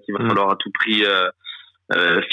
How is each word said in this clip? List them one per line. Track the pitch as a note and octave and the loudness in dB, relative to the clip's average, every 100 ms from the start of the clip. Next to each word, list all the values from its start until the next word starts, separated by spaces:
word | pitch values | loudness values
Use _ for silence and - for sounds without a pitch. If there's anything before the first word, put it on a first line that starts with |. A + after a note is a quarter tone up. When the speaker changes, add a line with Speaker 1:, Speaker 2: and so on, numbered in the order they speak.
| - | -4
Speaker 1:
qu'il | G2+ | -4
va | |
Speaker 2:
Mm. | A#2 | 0
Speaker 1:
falloir | G2+ G2 | 2 2
à | F#2+ | 0
tout | G#2 | -4
prix, | - A2+ G#2+ G2+ | -4 0 2 2
euh, | F#2+ F#2 - - - - _ - | 2 0 -4 -14 -20 -20 _ -4
euh, | F#2 F2 F2+ - | 0 2 2 0